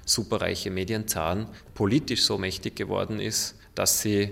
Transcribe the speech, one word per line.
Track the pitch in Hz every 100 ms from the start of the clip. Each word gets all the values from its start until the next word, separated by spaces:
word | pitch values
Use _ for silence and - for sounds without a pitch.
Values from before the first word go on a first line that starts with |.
superreiche | - - - 107 90 92 101
Medienzaren, | 92 95 110 107 87 80 95 113 - - -
politisch | 101 139 - 117
so | - 101
mächtig | 95 - 110 -
geworden | 98 98 101 107
ist, | 104 110 - - - -
dass | 101 -
sie | 110 101 101